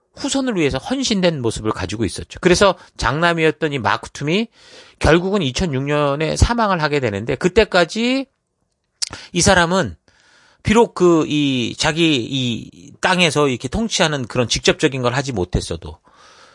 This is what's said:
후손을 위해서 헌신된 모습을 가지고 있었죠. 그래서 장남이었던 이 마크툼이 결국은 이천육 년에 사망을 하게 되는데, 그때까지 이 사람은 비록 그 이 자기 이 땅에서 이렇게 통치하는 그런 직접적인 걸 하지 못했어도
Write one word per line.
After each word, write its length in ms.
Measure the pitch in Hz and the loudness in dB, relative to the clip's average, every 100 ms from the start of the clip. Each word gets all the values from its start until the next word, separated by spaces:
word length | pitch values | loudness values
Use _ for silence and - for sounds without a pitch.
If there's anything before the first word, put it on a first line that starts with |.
| _ | _
후손을 420 | - 285 269 262 196 | -8 -4 -2 -2 0
위해서 200 | 147 131 | 0 -2
헌신된 640 | - 269 247 202 180 156 | -4 -4 -2 2 0 0
모습을 320 | 117 - 110 | -2 -2 -4
가지고 320 | - 92 107 | -4 -6 -4
있었죠. 340 | 101 - - - | -4 -4 -14 -2
그래서 360 | 185 175 202 175 - - | 2 4 4 2 -8 -4
장남이었던 760 | 113 143 170 170 160 151 160 | -2 0 0 2 0 0 -4
이 60 | 143 | -2
마크툼이 680 | 101 110 - - 143 185 226 _ - - - - | -2 -2 -6 -8 -2 -2 -2 _ -20 -20 -20 -2
결국은 440 | - 165 185 208 | 2 2 2 -2
이천육 400 | 139 123 185 131 | -2 -4 -4 -4
년에 520 | 139 147 147 139 156 151 | -2 0 0 -2 -4 -2
사망을 460 | - 233 214 180 | -2 0 0 0
하게 180 | 151 147 | 0 0
되는데, 340 | 123 98 120 135 | -2 -4 -4 -2
그때까지 880 | 180 220 208 185 165 214 240 262 269 _ _ _ _ _ _ - - - - | 0 2 2 2 0 0 -2 -2 -4 _ _ _ _ _ _ -12 -12 -12 -6
이 80 | 175 | 0
사람은 560 | 190 185 170 190 127 82 _ _ _ _ _ _ | 4 4 4 2 -2 -6 _ _ _ _ _ _
비록 320 | - 220 226 | 2 4 4
그 300 | - 180 165 147 | 4 4 4 2
이 480 | 147 143 131 113 - | 0 0 0 -2 -2
자기 380 | 151 160 165 139 | -2 2 2 0
이 760 | 113 135 123 113 - - 87 - | -2 -4 -2 -4 -8 -18 -20 -4
땅에서 480 | 180 180 175 139 143 | 0 2 2 4 2
이렇게 200 | 123 127 | 0 -4
통치하는 580 | 196 226 - 165 147 120 | -4 -2 0 0 0 -4
그런 220 | 127 117 | -2 0
직접적인 520 | - - 170 156 131 | 0 0 2 0 0
걸 140 | 120 | -2
하지 180 | 123 139 | -2 -4
못했어도 680 | 113 87 - - 82 78 80 _ _ - - - | -4 -2 -4 -6 -10 -12 -18 _ _ -20 -20 -20